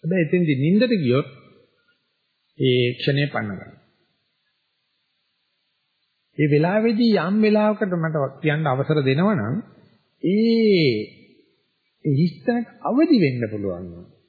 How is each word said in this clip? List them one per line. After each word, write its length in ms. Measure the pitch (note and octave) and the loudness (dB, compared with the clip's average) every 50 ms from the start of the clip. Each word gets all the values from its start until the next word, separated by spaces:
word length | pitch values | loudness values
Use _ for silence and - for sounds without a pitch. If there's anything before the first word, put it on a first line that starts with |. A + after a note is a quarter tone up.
| - | -4
හැබැයි 200 | D#3+ F3+ F#3 E3+ | -4 -2 -2 0
එතෙන්දි 300 | D3+ - F3+ F3 D#3 D3 | 0 0 0 2 0 0
නින්දට 380 | B2+ C#3 D#3 F#3 G#3+ B3+ A#3+ A#3+ | 0 2 2 4 2 2 2 0
ගියොත් 340 | G3 D#3 A#2+ A#2+ C3+ D3+ - - - _ - _ _ _ _ _ _ _ _ _ _ _ _ _ _ _ _ _ _ _ _ _ - | 0 0 0 0 0 -2 -4 -12 -20 _ -20 _ _ _ _ _ _ _ _ _ _ _ _ _ _ _ _ _ _ _ _ _ -2
ඒ 240 | C#3 C3 B2 B2 B2 A#2+ C3 | 0 0 2 2 0 0 -2
ක්ෂණය 320 | - - - C#3 C#3 C#3+ | -4 -2 -2 0 0 -2
පන්න 240 | C#3+ - A#2+ A2 G#2 | -2 -4 -6 -6 -6
ගන්න. 240 | G2 F#2 - - - _ _ _ _ _ _ _ _ _ _ _ _ _ _ _ _ _ _ _ _ _ _ _ _ _ _ _ _ _ _ _ _ _ _ _ _ _ _ _ _ _ _ _ _ _ _ _ _ _ _ _ _ - | -10 -12 -14 -18 -20 _ _ _ _ _ _ _ _ _ _ _ _ _ _ _ _ _ _ _ _ _ _ _ _ _ _ _ _ _ _ _ _ _ _ _ _ _ _ _ _ _ _ _ _ _ _ _ _ _ _ _ _ -2
ඒ 100 | D3 D3+ | 0 2
වෙලාවේදී 680 | D3 D3 D#3 F3 F#3+ G#3+ A3 A#3 A#3 G#3 A#3+ A#3 G#3+ F#3 | 4 2 2 2 0 0 0 0 0 2 2 2 2 2
යම් 220 | D#3 F3 G3 G#3+ | 0 0 0 2
වෙලාවකට 520 | G#3+ G#3+ G#3 G#3+ G#3 G#3+ G#3+ G#3 A3+ G3 F3+ | 2 2 2 2 2 0 0 -2 -4 -4 -2
මට 240 | F3 D#3+ D#3+ D#3 D#3 C#3 C3 - - | -2 -4 -2 -2 -2 -4 -4 -6 -4
කියන්න 280 | - D3+ D3 D3+ D#3+ | -2 -2 -2 0 0
අවසර 340 | D3+ B2+ C3 C3+ - D3+ D3+ | -2 -2 -2 0 0 0 0
දෙනවා 340 | C#3 C3 C3+ C#3+ F3+ G#3 A3 | 0 0 0 2 0 0 0
නම් 220 | D3+ G2+ G#2+ C#3 G#3 - - - _ _ _ _ _ _ _ _ _ - | -2 -2 -4 -6 -8 -8 -12 -20 _ _ _ _ _ _ _ _ _ -4
ඒ, 720 | E3 F#3+ G#3 A3+ A#3 A3+ A3+ A3+ G#3+ G3+ F3 D#3+ C#3 A#2 G#2+ G#2 - - - - _ _ _ _ _ _ _ _ _ _ _ _ _ _ _ _ | -2 0 2 2 2 2 2 4 4 4 4 4 2 0 0 -4 -8 -12 -20 -20 _ _ _ _ _ _ _ _ _ _ _ _ _ _ _ _
ඒ 100 | D3+ C#3 | -2 0
හිස්තැනට 540 | C3 E3+ F3 C#3+ - - - A#3 A#3+ A#3 - - - - | 0 0 0 -2 -4 -4 -4 -4 -4 -4 -8 -14 -10 -6
අවදි 360 | C#3+ G3+ C4 D#4+ E4+ E4 A#3 | -4 0 0 2 4 4 2
වෙන්න 240 | F3 C#3 B2+ B2 A#2 | 2 2 0 -2 -6
පුළුවන් 380 | G#2+ G#2 G#2+ G2+ G2 F2+ E2+ F#2 | -6 -6 -6 -6 -6 -6 -8 -12
නම් 220 | F2 E2+ E2+ F2 - _ _ _ | -14 -16 -18 -20 -20 _ _ _